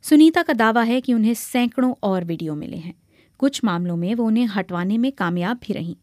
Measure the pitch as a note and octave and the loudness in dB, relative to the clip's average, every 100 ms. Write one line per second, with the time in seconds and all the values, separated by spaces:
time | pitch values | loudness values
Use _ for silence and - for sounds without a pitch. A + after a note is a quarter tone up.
0 | - D4+ D#4+ F4 E4+ A#3+ A3 A#3 A3+ B3+ | 4 6 8 6 0 2 2 2 2 0
1 | B3 A#3 A3 A#3 - B3 A#3+ B3 B3+ B3 | 0 2 2 0 -4 -2 0 0 -2 0
2 | G3+ F#3 E3+ D#3+ D#3+ D3+ D#3+ - E3+ - | -2 -2 -2 -6 -6 -8 -8 -12 -12 -16
3 | _ _ _ _ C#4 C#4 A3 F3 F3 E3+ | _ _ _ _ -2 0 -2 0 -2 -2
4 | F3 A#3 A3+ A3 A#3+ G3+ F3 F3 F#3 A3 | -2 -2 0 0 0 -2 -4 -4 -2 0
5 | B3+ C4+ F3+ F3 F3 B3 - G3 E3 F3 | -2 -2 -4 -2 -4 -6 -6 -6 -6 -12